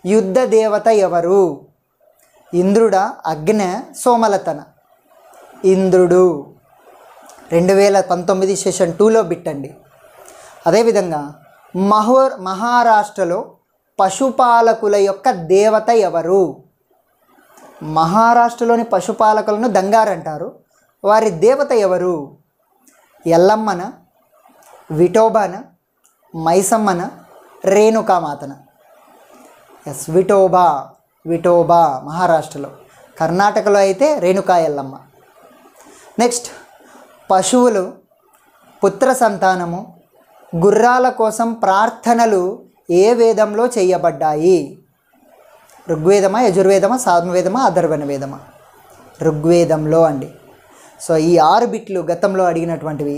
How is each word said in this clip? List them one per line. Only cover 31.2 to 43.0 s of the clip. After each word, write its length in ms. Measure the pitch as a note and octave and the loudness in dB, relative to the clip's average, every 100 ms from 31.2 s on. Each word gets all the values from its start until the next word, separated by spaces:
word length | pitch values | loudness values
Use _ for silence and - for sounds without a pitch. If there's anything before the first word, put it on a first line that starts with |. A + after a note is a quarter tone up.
| D#3+ | -6
విఠోబా 760 | E3+ F3 F3 E3 E3+ D#3+ C3 C#3 | -2 2 2 4 2 2 -2 -10
మహారాష్ట్రలో. 640 | E3 F3+ D#3+ D3+ C#3+ C#3 - _ _ _ - | -4 0 0 -2 -14 -14 -16 _ _ _ -8
కర్ణాటకలో 600 | D#3+ F3 G#3 A3 G#3 G3+ | -4 0 0 0 0 2
అయితే 400 | G3 F#3+ C#4+ C#4+ | 2 0 0 0
రేణుకా 380 | F3 F#3+ F#3+ F3 | 0 0 0 0
ఎల్లమ్మ. 400 | D#3+ C#3+ C3+ C#3 _ _ _ _ - _ _ _ - - - - | 0 -4 -10 -16 _ _ _ _ -20 _ _ _ -20 -20 -14 -2
Next, 280 | A#3+ A#3+ - - - _ - - - _ - | -2 -2 -10 -20 -20 _ -20 -20 -20 _ -2
పశువులు, 600 | F#3+ F#3 B3 B3 G#3 F#3 - _ _ _ _ _ _ _ _ | 0 2 2 2 0 -6 -12 _ _ _ _ _ _ _ _
పుత్ర 300 | G3 G3 C4 | -2 0 0
సంతానము, 800 | B3+ A3+ G3 F#3+ F#3 E3+ F3 A3+ - _ _ _ _ _ E3+ | 2 0 0 -2 -2 -4 -8 -12 -20 _ _ _ _ _ 0
గుర్రాల 540 | F#3+ G3+ A#3+ B3 B3 | 2 4 2 2 0
కోసం 440 | B3 A3 G#3+ A#3 | 0 -4 -2 -6
ప్రార్థనలు 880 | A3+ - F#3+ A3+ A3+ A3+ A#3 A#3 G3 F3+ A3 - _ - | -2 0 2 0 -2 -2 0 2 2 -2 -8 -18 _ -2
ఏ 240 | F3 | 2